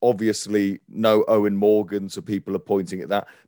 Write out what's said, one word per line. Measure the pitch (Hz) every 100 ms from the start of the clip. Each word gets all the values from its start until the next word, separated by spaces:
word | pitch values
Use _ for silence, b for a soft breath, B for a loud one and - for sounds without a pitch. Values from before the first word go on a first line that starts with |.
obviously, | 120 98 110 104 98 104 98 - _
no | - 110 107 110
Owen | 110 104 98
Morgan, | 104 107 95 101 98
so | -
people | 87 101 - 95
are |
pointing | - 101 87 92
at | -
that. | 101 - B